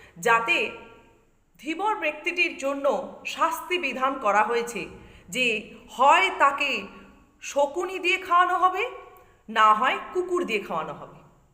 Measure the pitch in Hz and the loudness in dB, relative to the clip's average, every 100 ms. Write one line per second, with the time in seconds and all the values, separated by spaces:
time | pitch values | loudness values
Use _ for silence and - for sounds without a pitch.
0 | - - 180 226 269 339 214 - - - | -20 -6 2 2 4 0 -2 -8 -18 -20
1 | _ _ _ _ _ _ 262 320 403 427 | _ _ _ _ _ _ -10 -4 -2 -2
2 | 311 302 330 339 339 - 269 277 277 208 | -4 -4 -6 -2 -2 -2 -4 -2 0 -2
3 | - - - - 320 - - 359 277 262 | -6 -12 -12 -2 -2 -2 -4 -4 -4 -2
4 | 262 277 214 202 220 240 233 202 156 - | -4 -2 0 2 2 0 -4 -8 -10 -14
5 | - - - 185 247 220 - - - - | -20 -20 -12 -2 -2 -2 -6 -20 -20 2
6 | 269 330 381 359 285 285 285 233 196 - | 6 6 4 4 2 2 -2 -4 -8 -18
7 | - - _ _ - 269 285 330 370 381 | -20 -20 _ _ -6 0 0 0 -6 -4
8 | 349 370 370 349 359 359 359 370 480 - | -2 -2 2 4 4 4 2 2 -4 -8
9 | - - _ _ - 220 214 214 254 440 | -18 -20 _ _ -4 4 6 6 2 0
10 | - 359 359 349 - 214 - 175 156 143 | -4 -6 -2 -2 -2 -4 -4 -6 -6 -10
11 | 143 - - _ _ | -16 -20 -20 _ _